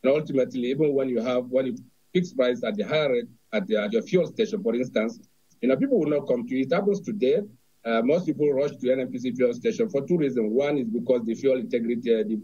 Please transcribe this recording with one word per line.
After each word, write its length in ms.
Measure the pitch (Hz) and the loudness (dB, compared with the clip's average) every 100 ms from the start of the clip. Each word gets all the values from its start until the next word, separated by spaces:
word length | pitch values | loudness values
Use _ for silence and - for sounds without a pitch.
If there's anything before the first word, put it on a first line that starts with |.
And 80 | 127 | 4
ultimately, 580 | 147 151 139 123 127 123 | 2 2 0 0 -2 -4
even 240 | 135 156 | 0 2
when 160 | 139 131 | 2 0
you 120 | 117 | -2
have, 240 | 117 123 123 | 0 -2 0
when 200 | 127 131 | -2 -2
you 100 | 117 - _ _ | -6 -12 _ _
fix 180 | 180 175 | -2 -2
price 320 | 131 123 123 | 0 0 2
at 120 | 120 104 | -4 -4
the 80 | |
higher 280 | 101 151 147 | -2 0 2
rate, 140 | 123 117 - _ | 0 -2 -16 _
at 120 | 107 95 | -4 0
the, 120 | 107 | -2
at 140 | 104 | 0
your 120 | 113 | -2
fuel 240 | - 185 160 | 2 0 0
station, 340 | - 110 104 | -2 -2 0
for 140 | 110 117 | -2 -2
instance, 440 | 123 127 117 117 - _ _ _ | -2 -2 -2 -6 -20 _ _ _
you 80 | 123 | 0
know, 60 | 135 | 2
people 240 | 277 240 | 2 2
will 100 | 151 | 2
not 180 | 147 135 | 0 0
come 200 | 123 120 | -2 0
to 80 | 131 | -2
you. 80 | |
It 100 | 135 | 0
happens 280 | 175 202 202 | 0 2 0
today. 380 | - 104 123 160 208 - _ _ 113 | -4 0 2 2 -2 -14 _ _ -2
Uh, 160 | 113 | 0
most 240 | 120 165 170 | 2 2 0
people 260 | 139 147 | 0 2
rush 180 | 131 143 131 | 2 -2 -2
to 140 | 123 | 0
N 80 | 131 | 0
N 120 | 127 | 0
P 60 | 123 | -4
C 140 | 123 | -6
fuel 220 | 123 123 | 0 0
station 360 | 120 117 104 110 | 2 -2 0 0
for 160 | 139 139 | 0 0
two 120 | 175 | 0
reasons. 340 | 143 120 107 | 2 0 0
One 260 | 117 143 147 | 0 0 0
is 100 | 117 | -2
because 380 | 113 - 123 113 | -4 2 0 2
the 80 | |
fuel 240 | 113 135 131 | 0 0 0
integrity, 560 | 110 120 113 117 120 | 0 -2 -2 -2 2
uh, 100 | 113 107 | 0 2
the 100 | 107 | -4